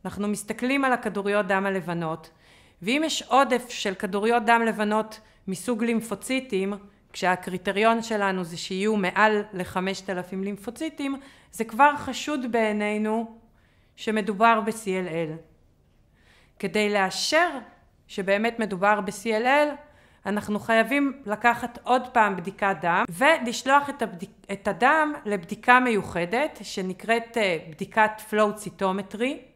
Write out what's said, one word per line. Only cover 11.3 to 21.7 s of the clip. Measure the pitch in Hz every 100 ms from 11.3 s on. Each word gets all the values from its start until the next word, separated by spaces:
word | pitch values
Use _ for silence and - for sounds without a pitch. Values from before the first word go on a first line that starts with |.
| - _
זה | -
כבר | 220 220 285 285
חשוד | - 240 - 294 247
בעינינו | 233 220 214 208 214 214 226 226 - _ _ _ _ _ -
שמדובר | - 214 208 196 233 226
ב-C | 220
L | 220 202 185 180
L. | 165 160 160 - _ _ _ _ _ _ _ _ _ _ _
כדי | 196 214 208
לאשר | 208 190 - - 311 349 277 214 _ _ _ _
שבאמת | - 190 202 226 226
מדובר | 214 185 202 208
ב-C | 196 -
L | 233 214
L, | 247 285 294 277 - _ _ _ 196
אנחנו | 208 208 208
חייבים | - 226 226 285 277 - 202
לקחת | 208 240 233 247